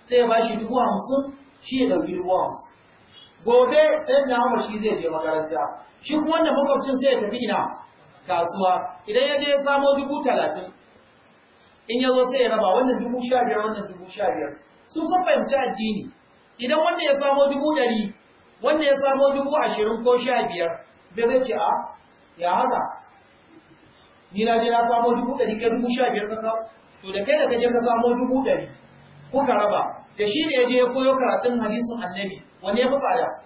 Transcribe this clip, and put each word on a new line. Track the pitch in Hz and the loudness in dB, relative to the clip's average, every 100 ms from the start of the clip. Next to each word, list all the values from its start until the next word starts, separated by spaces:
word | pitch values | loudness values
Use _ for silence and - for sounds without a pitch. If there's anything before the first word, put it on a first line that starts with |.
| - | 0
sai | 247 | 2
ya | 233 | 4
ba | 226 226 | 2 0
shi | 208 | -4
dubu | 220 247 | -4 0
hamsin, | 233 196 - 277 277 - - _ - | 0 -2 -2 -2 -4 -12 -20 _ -8
shi | 262 | -2
ya | 214 180 | 0 0
ɗauki | 180 | -2
dubu | 180 185 | -4 0
hamsin. | 180 - - - _ _ _ _ - - _ | 0 0 -6 -18 _ _ _ _ -20 -20 _
Gobe | - 247 247 302 311 - - | 2 4 6 6 4 4 2
Sayyidina | 269 262 247 | 2 2 0
Umar | 240 226 - | 2 0 -2
shi | 214 | -2
zai | 214 - | -2 0
je | 165 | -2
makaranta. | 160 160 220 - 156 - - - _ | -2 -2 -2 -2 -4 -4 -6 -18 _
Shi | - | -4
kuma | 302 302 330 | -2 2 2
wannan | 320 | 2
makwabcin | 262 277 269 269 254 | 2 2 0 0 0
sai | 269 | 2
ya | 240 | 2
tafi | 208 240 | 0 -4
ina? | 220 185 - - - _ - - - | -2 -2 -4 -8 -18 _ -20 -20 -4
Kasuwa. | 180 170 190 185 180 - - - | -2 -2 0 0 0 -2 -12 -2
Idan | 226 | 0
ya | 285 285 | 2 0
je | 285 | 2
ya | 277 | 0
samo | 277 277 277 277 | 2 2 4 2
dubu | 277 285 | 0 -2
talatin, | 262 196 160 202 - - _ _ _ _ _ _ _ _ - _ - | 0 0 0 -4 -10 -16 _ _ _ _ _ _ _ _ -20 _ -4
in | 240 | -2
ya | 254 | 2
zo | 254 247 | 4 2
sai | 269 | 2
ya | 233 | 2
raba | 220 202 233 | 2 2 2
wannan | 262 233 | 2 0
dubu | 240 247 | -2 -4
sha | 247 247 233 | 0 0 2
biyar, | 214 | 0
wannan | 214 214 185 | -2 -6 -10
dubu | 175 - | -12 -18
sha | 208 190 | -4 -4
biyar. | 156 143 - - _ - | -2 -6 -10 -20 _ -12
Su | 320 | -6
sun | 320 359 | 0 0
fahimci | 349 269 214 277 | 2 2 2 0
addini. | 247 - 220 208 - - _ _ _ _ | 0 -2 -4 -4 -8 -18 _ _ _ _
Idan | 247 311 | -2 2
wanda | 320 349 | 2 0
ya | 311 277 | 0 0
samo | 277 277 277 | 2 4 2
dubu | 277 302 302 | 2 0 2
ɗari, | 247 220 202 - _ _ _ _ | 0 0 -4 -8 _ _ _ _
wanda | 226 302 294 | -2 0 2
ya | 277 | 2
samo | 277 269 277 | 2 4 2
dubu | 277 277 294 | 2 -2 0
ashirin | 233 - 214 233 | 0 -2 -2 0
ko | 233 247 | 2 2
sha | 247 240 | 2 0
biyar, | 208 175 170 165 - _ _ 180 | -2 -4 -4 -6 -14 _ _ -2
bai | 233 | 2
zai | 262 | 2
ce, | 233 - | 0 -2
"A, | - 147 - - _ _ _ - | 0 -2 -4 -14 _ _ _ -6
ya | 175 | -2
haka? | 180 262 240 - - - - _ _ _ - _ _ _ _ - _ _ | 0 0 -2 -4 -10 -20 -20 _ _ _ -20 _ _ _ _ -20 _ _
Ni | 190 | -4
na | 226 226 | 0 0
je | 233 | 2
na | 233 233 | 0 2
samo | 233 233 247 | 2 2 0
dubu | 247 262 | -2 -2
ɗari, | 240 220 | -2 0
kai | 233 | -2
dubu | 233 240 247 | -2 -2 0
sha | 247 | 0
biyar | 240 208 | -2 -4
ka | 220 | -6
kawo?" | 220 226 226 - _ - | -4 -6 -8 -18 _ -20
To | 190 | -10
da | 196 | -6
kai | 202 302 | 0 2
da | 262 | 2
ka | 240 | 2
je | 240 | 0
ka | 240 | 0
samo | 240 226 240 | 2 2 2
dubu | 247 254 262 | 0 0 0
ɗari, | 220 185 - - - - - - - | 0 -2 -2 -14 -20 -20 -20 -20 -6
kuka | 262 269 214 | -2 0 2
raba. | 202 185 - - - - | 2 0 -2 -8 -18 -4
Da | 208 | -2
shi | 294 311 | 0 0
ne | 269 | 2
ya | 240 | 2
je | 247 | 4
ya | 247 | 2
koyo | 262 262 262 | 2 2 2
karatun | 247 196 247 240 | 2 0 0 -2
hadisin | 208 240 233 226 | -2 -4 -6 -6
Annabi, | 185 196 196 - - _ | -8 -6 -8 -10 -18 _
wanne | 185 220 | -4 0
ya | 254 | 0
fi | 277 | 0
tsada? | 254 247 - - | 0 -2 -2 -6